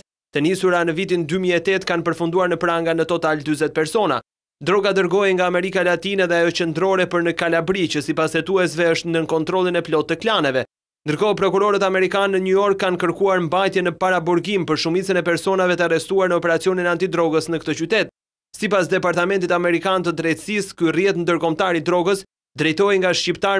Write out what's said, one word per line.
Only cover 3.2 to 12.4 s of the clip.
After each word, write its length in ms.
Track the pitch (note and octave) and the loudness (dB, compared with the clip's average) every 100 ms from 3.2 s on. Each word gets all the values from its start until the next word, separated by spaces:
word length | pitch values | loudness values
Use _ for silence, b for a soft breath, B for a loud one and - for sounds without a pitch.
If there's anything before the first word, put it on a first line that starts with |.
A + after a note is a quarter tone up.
| E3 D#3 | 0 -2
dyzet 320 | C#3 D3 D3+ D#3+ | -2 -2 0 0
persona. 460 | D#3 A3+ F#3+ B2 - _ _ - | 0 0 0 -2 -6 _ _ -8
Droga 300 | C#3+ G3+ G3+ G3 | 0 2 2 2
dërgohej 400 | F3+ F#3+ G3 F#3 | 2 2 2 2
nga 140 | F3+ | 2
Amerika 320 | F3+ F#3 F#3 | 0 0 0
Latine 460 | F3 E3+ F3+ G3 F3+ | 0 0 -2 0 2
dhe 80 | E3+ | 2
ajo 160 | E3+ E3 | 2 0
qendrore 540 | E3+ D#3 F#3+ F#3+ F3+ | -2 0 0 2 0
për 160 | F3 E3+ | 0 0
në 80 | E3+ | 0
Kalabri, 480 | E3+ E3 D#3+ G3 D#3+ | 0 0 0 0 -2
që 140 | D3+ C#3 | -2 -2
sipas 320 | D#3 D#3+ D#3+ | -2 0 -2
hetuesve 480 | E3 F#3+ F3 D#3 E3+ E3 | 0 0 0 0 0 0
është 160 | E3+ | -2
nën 160 | E3 D#3 | -2 0
kontrollin 480 | D#3+ D#3+ F#3 F3+ F3 | -2 0 0 0 -2
e 80 | |
plot 300 | D#3+ D3+ D3+ | 0 0 0
të 80 | E3 | -2
klaneve. 400 | A3 G3+ C#3+ B2+ A2+ _ _ _ | 0 0 0 0 -4 _ _ _
Ndërkohë, 320 | D3+ D3+ G#3 G3 | -6 0 0 2
prokurorët 480 | F#3+ F#3+ G#3 G3+ | 0 2 2 2
amerikanë 540 | G3 F#3+ F#3 G3 G3 | 2 2 0 0 0
në 20 | F#3+ | 0